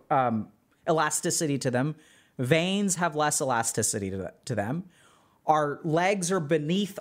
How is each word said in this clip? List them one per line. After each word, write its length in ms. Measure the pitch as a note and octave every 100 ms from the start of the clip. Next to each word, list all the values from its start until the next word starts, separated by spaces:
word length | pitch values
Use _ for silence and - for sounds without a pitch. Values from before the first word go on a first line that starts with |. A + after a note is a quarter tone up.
| -
um, 380 | C#3 B2 A2 G2 _ _ _ -
elasticity 720 | D#3+ D3+ - F3 - D#3 C3+
to 120 | C3+
them. 260 | B2 D3 D3+ - - _ -
Veins 580 | B2 D#3+ F3+ G3 G3+ D#3
have 200 | E3+ D3+
less 240 | D3+ -
elasticity 680 | C3+ A#2 A#2 - G#2+ G#2 F#2+
to, 220 | F#2+ F2+ -
to 100 | -
them. 300 | G#2 G2+ E3 - _ _ _ _ _ -
Our 340 | D#3 D3 C3+
legs 460 | E3+ D#3+ F#3 G#3 E3+
are 100 | F#3+
beneath 580 | C#3+ D#3+ D3+ F#3 G3+ -